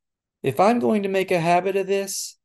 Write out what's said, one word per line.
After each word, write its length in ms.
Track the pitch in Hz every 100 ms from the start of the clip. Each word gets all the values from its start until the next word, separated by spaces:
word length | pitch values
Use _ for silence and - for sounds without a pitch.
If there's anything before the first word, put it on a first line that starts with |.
| _ _ _ _
If 160 | 135 127
I'm 200 | 196 240
going 240 | 240 214
to 60 | 196
make 220 | 190 185
a 80 | 180
habit 360 | 165 175 190 196
of 100 | 185
this 500 | 196 196 - - -